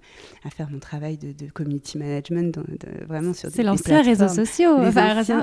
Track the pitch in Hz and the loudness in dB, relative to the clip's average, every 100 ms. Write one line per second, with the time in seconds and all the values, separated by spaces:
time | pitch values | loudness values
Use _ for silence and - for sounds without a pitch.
0 | _ - - - 143 - 147 139 - 147 | _ -20 -20 -18 -16 -12 -12 -12 -12 -10
1 | 151 151 147 143 143 - 147 143 - 151 | -8 -10 -12 -14 -14 -8 -6 -6 -8 -10
2 | 143 143 143 170 175 156 - - - - | -6 -6 -4 -4 -4 -6 -10 -12 -14 -14
3 | - 156 170 175 151 180 214 196 - 302 | -10 -6 -6 -6 -6 -2 0 0 4 4
4 | 247 208 196 175 226 - 339 285 196 208 | 6 4 4 2 -2 2 4 6 4 4
5 | 214 214 220 233 | 4 2 0 0